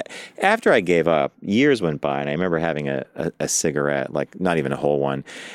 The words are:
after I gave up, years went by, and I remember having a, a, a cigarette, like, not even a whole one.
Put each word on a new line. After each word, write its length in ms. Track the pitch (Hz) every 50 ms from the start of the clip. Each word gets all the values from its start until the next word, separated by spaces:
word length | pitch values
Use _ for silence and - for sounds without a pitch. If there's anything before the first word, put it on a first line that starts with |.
| - - - - - - - -
after 300 | - 381 214 226 - 226 170
I 80 | 123
gave 260 | 95 82 87 85 80 80
up, 240 | 82 76 71 69 _ _
years 400 | - - 101 110 135 147 139 110
went 200 | 95 82 76 69
by, 180 | - 76 69 69
and 100 | 71 71
I 40 | 73
remember 260 | 80 90 92 85 80
having 300 | 80 82 78 76 76 71
a, 160 | 69 67 67 - -
a, 160 | - 76 82 - -
a 60 | 76 73
cigarette, 640 | - - - 85 71 73 71 73 71 69 67 - -
like, 260 | 76 69 - - -
not 180 | 90 92 85 80
even 140 | 71 67
a 40 | 69
whole 240 | 69 - 73 73 71
one. 240 | 69 69 67 69 71 - - - - - -